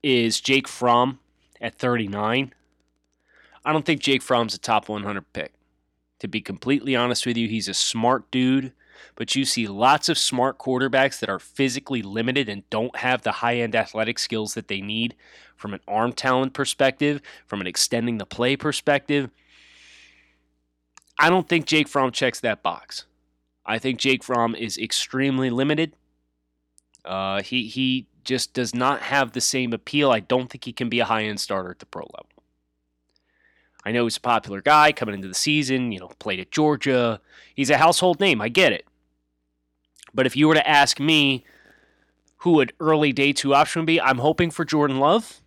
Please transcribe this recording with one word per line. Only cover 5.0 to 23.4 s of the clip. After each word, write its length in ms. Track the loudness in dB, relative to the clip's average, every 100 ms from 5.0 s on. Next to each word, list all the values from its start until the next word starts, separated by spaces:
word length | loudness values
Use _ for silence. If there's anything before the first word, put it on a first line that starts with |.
hundred 280 | -6 -8 -10
pick. 220 | -12 -12 _ _ _ _ _ _ _
To 100 | -8
be 140 | -8
completely 520 | -8 -10 -2 -2 0
honest 300 | 0 2 0
with 140 | -2 -2
you, 100 | -2
he's 200 | -4 -4
a 60 |
smart 560 | -4 -4 0 0 0 -2
dude, 420 | 0 2 2 -2 _ _ -20 -20 -12
but 180 | -4
you 120 | -2 -2
see 200 | -2 -4
lots 420 | 2 4 4 2
of 80 | -2
smart 400 | -2 0 -2 -2
quarterbacks 600 | -4 -2 0 2 2 0
that 100 | -6
are 80 | -6
physically 640 | -10 -2 -2 -2 -6 -6
limited 460 | -6 -4 -2 -2 -2
and 200 | -8 -6
don't 260 | -6 -6 -4
have 260 | -2 0
the 100 | -2
high-end 420 | -2 -2 -2 -2
athletic 440 | -2 -2 -4 -4 -4
skills 360 | -6 -6 -6
that 140 | -8 -8
they 120 | -8
need 340 | -6 -4 -4 -8 _ -20 -20 _
from 180 | -12
an 60 | -12 -6
arm 260 | -2 0
talent 400 | 0 0 2 0
perspective, 680 | -4 -6 2 0 2 -2 -2 -8 -20 _
from 140 | -8
an 60 | -6
extending 520 | -4 -2 0 -2 -4
the 80 | -8
play 300 | -2 -2 0
perspective. 720 | -2 -4 0 0 0 -2 -2 _ _ _ -20 _ -20 -20 -20 _ _ _ _ _ _ _ _ _ _ 2
I 120 | 4
don't 180 | 4 2
think 180 | -2 2
Jake 220 | 0 2
Fromm 220 | 0 0
checks 300 | 0 -2 -2
that 220 | -4 -2
box. 440 | -4 -6 -12 -16 -16 _ _ _